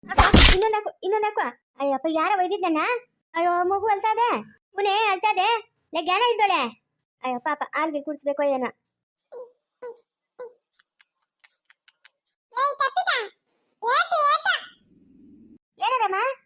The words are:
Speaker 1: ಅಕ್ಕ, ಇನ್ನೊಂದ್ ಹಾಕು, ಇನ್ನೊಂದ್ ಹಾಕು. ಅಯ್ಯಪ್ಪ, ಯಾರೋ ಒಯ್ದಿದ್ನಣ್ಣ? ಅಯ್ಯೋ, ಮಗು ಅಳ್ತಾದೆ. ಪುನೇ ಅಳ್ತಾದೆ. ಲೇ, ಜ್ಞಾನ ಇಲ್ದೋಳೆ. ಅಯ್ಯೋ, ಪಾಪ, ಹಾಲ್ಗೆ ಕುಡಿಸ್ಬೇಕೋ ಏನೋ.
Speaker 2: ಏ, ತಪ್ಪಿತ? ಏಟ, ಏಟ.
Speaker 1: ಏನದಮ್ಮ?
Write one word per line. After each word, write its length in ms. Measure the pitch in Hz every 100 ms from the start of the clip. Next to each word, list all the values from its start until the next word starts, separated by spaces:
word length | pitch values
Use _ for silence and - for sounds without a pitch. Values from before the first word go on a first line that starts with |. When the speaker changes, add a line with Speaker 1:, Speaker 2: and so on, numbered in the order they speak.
| -
Speaker 1:
ಅಕ್ಕ, 440 | 403 - - -
ಇನ್ನೊಂದ್ 220 | 381 440 427
ಹಾಕು, 240 | 415 -
ಇನ್ನೊಂದ್ 220 | 370 427 427
ಹಾಕು. 200 | 415 294 - _ _
ಅಯ್ಯಪ್ಪ, 280 | 277 269 320
ಯಾರೋ 280 | 311 330 403
ಒಯ್ದಿದ್ನಣ್ಣ? 400 | 359 392 359 311 359 480 494 _ _ 330
ಅಯ್ಯೋ, 280 | 349 349
ಮಗು 240 | 359 392 427
ಅಳ್ತಾದೆ. 420 | 403 440 427 480 269 214 - _
ಪುನೇ 340 | - 403 392 440
ಅಳ್ತಾದೆ. 360 | 370 415 381 392 466 - _ _
ಲೇ, 80 | 311
ಜ್ಞಾನ 200 | 330 359 480
ಇಲ್ದೋಳೆ. 300 | 440 403 349 240 226 _ _ _ _
ಅಯ್ಯೋ, 160 | 254 247
ಪಾಪ, 220 | 311 294 - 277
ಹಾಲ್ಗೆ 260 | 311 294
ಕುಡಿಸ್ಬೇಕೋ 420 | 285 294 277 285
ಏನೋ. 260 | 285 262 247 - _ _ _ _ _ 494 494 _ _ _ 494 466 _ _ _ _ 494 494 _ _ _ _ _ _ _ _ - _ _ _ _ _ - _ _ _ _
Speaker 2:
ಏ, 100 | 466 554
ತಪ್ಪಿತ? 380 | 554 539 - 762 554 403 _ _ _ _ _
ಏಟ, 300 | 453 554 698 679 571
ಏಟ. 220 | 622 679 659 - - _ _ _ - - - - 320 _ _
Speaker 1:
ಏನದಮ್ಮ? 360 | 427 508 415 381 494 539